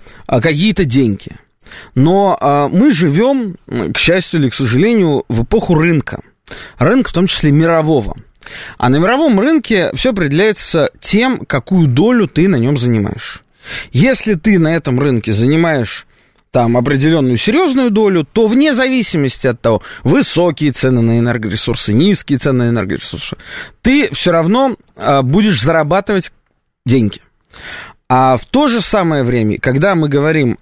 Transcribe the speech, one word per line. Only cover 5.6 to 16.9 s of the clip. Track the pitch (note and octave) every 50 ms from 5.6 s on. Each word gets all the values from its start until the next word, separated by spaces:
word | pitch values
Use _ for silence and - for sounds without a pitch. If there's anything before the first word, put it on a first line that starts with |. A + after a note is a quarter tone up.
| - - E3+
рынка. | D3+ E3 F3 D#3+ C#3 - - - - - _ _ _ _ - - - - - - -
Рынка, | B2 E3+ A#3+ C4+ - -
в |
том | - E3+ G3 F3
числе | - - - D3
мирового. | C#3+ D#3 D#3+ E3 E3 D#3+ D#3 D#3 D#3 B2 G2+ F2+ - - - _ _ _ - - - - - - - -
А | A#2+ B2
на | C3+
мировом | D3+ F3 G#3 B3+ C#4+ E4 C#4+ G#3+ F#3+
рынке | A#3 D4+ D#4+ C#4+ - - A3+ F#3 D#3+ - -
все | - - C4
определяется | A3 G3 D#3+ C3+ C#3 E3+ G#3 A3 G3+ - - - - D#3+ C#3 - _ _
тем, | - - F#3 G#3+ B3 C4 D#3+ - -
какую | - - C3 - - F#3+ F3+ D#3+ C3+
долю | A#2 C#3 G3 A#3+ B3 A#3 F#3+
ты | - - D3 F3 G3
на | E3
нем | A#2+ A2+ C3+ D3
занимаешь. | A#2+ B2 B2 A2+ G#2+ G2+ G#2 - - - - - - _ _ _ _ - - - - - -
Если | - B2+ G3+ C4 B3+ - - A3 G3+
ты | D#3 - A3 G3+ E3+
на | D#3+ D#3 E3
этом | E3 - C#3+ B2 B2+
рынке | C#3+ C#3+ B2 A2 - A#2
занимаешь | G#2 G#2 A#2 C3+ D3+ D#3+ E3+ E3 D3+ C3 A2 - - - - _ _ _ _ _ _ _ _ _
там | - B2+ A#2 A#2 A#2
определенную | B2 B2 C#3+